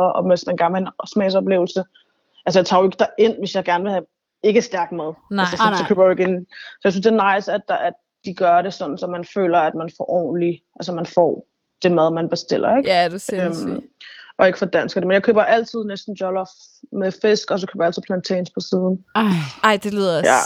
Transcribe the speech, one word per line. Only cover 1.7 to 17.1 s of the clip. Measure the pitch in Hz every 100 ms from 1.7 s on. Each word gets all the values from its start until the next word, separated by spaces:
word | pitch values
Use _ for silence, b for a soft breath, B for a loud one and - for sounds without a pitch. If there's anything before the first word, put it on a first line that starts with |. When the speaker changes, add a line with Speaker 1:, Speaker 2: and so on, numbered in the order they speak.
| - 185 b b b b b -
Speaker 1:
Altså, | 170
jeg | 180
tager | 185
jo | 190
ikke | -
derind, | 226 - 220 -
hvis | 196
jeg | 190
gerne | 180 175
vil | 202
have | 190 - _ _ _
ikke | - 262
stærk | - 185 170
mad. | 170 156 160 -
Speaker 2:
Nej. | 202
Speaker 1:
Altså, | 180 185
så, |
Speaker 3:
Ah, | 220
nej. | 190
Speaker 1:
så |
køber | 170 190
jeg | 190
jo |
ikke | 180
ind. | 185 180 180
Så | - - -
jeg | 196
synes, | 190 220
det | 220
er | 196 196
nice, | 196
at, | 170 -
der, |
at | 180 175 - _ _
de | 196
gør | 185 180 175
det | 185
sådan, | 185 165 180
så | 180
man | 175 175
føler, | 202 185 170
at | 156
man | 165 165 -
får | -
ordentligt, | 180 160 175 170 170 _ -
altså | 175
man | 175 175
får | - 165 - - _ _ -
det | 180
mad, | 170 160
man | 165 165
bestiller, | 170 - - 113 240
ikke? | 196
Speaker 2:
Ja, | 185 175
du |
er | 180
sindssyg. | - 196 180 165 -
Speaker 1:
Øhm, | - - _ B B B -
og | 185
ikke | 180
for | 190
dansk. | 170 127 -
Men | 180
jeg | 196
køber | 196 214
altid | 196 226 226 233
næsten | 208 196 -
jollof | 196 190 190 185 - - _ -
med | 196 190